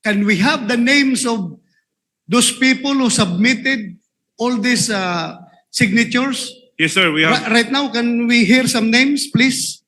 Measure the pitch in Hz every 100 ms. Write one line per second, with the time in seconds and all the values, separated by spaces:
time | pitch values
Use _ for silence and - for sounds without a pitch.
0 | 220 202 202 190 233 302 220 240 240 285
1 | 269 254 240 226 175 - _ _ _ _
2 | _ _ - 233 - - 262 254 277 277
3 | 254 - 196 175 233 254 269 262 202 175
4 | _ _ _ _ 233 247 247 240 - 208
5 | 185 175 160 - - _ _ - 233 214
6 | 233 247 269 254 - - _ - 160 180
7 | 180 156 160 - - 233 233 269 277 233
8 | 240 233 233 240 196 254 247 247 220 240
9 | 269 285 - - 262 254 - -